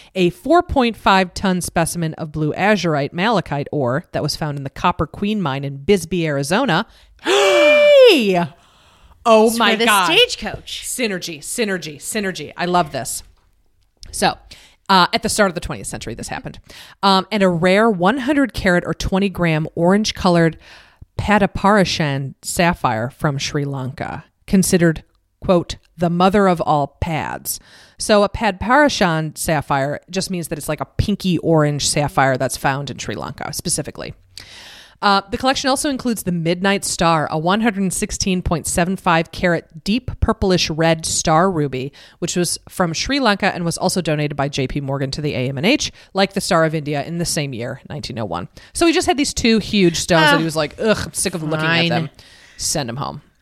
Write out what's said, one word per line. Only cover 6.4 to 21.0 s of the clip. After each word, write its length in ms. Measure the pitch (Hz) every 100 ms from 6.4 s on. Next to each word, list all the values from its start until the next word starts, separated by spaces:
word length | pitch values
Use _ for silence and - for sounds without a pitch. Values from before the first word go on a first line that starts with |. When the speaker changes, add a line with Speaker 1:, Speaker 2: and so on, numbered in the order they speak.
| 139 196 269 165 220 _
Speaker 1:
<gasps> 220 | _ _
Hey! 1200 | - 403 392 381 587 605 587 571 494 330 208 180 175 - _ _ _ _ _ _ 240
Oh 220 | 220 220
Speaker 2:
It's 100 | 226
Speaker 1:
my 140 | 214
Speaker 2:
for 40 | 214
the 60 | 233
Speaker 1:
God. 200 | 202 180
Speaker 2:
stagecoach. 800 | 370 480 - 208 - - - -
Speaker 1:
Synergy, 540 | - 226 185 175 151
synergy, 560 | - - 214 185 156 147
synergy. 560 | - 220 196 175 143 -
I 100 | 175
love 260 | 175 156
this. 320 | 139 117 - - _ _ _ _ _ _ _ -
So, 260 | - 185 - - - - _ -
uh, 200 | 190 175
at 100 | 233
the 60 | 208
start 200 | - 196
of 60 | 165
the 60 |
twentieth 260 | - 127 -
century, 260 | 113 -
this 140 | 101 -
happened. 320 | - - - - - - -
Um, 260 | 196 190 180
and 100 | 214
a 60 | 190
rare 400 | 170 180 190 226
one 300 | 190 175 269
hundred 340 | 247 285 262
carat 300 | - 196 180 -
or 80 |
twenty 360 | 165 - 190 202
gram 380 | 175 170 156 156 -
orange-colored 840 | 170 202 214 - 185 170 165 156 - - - _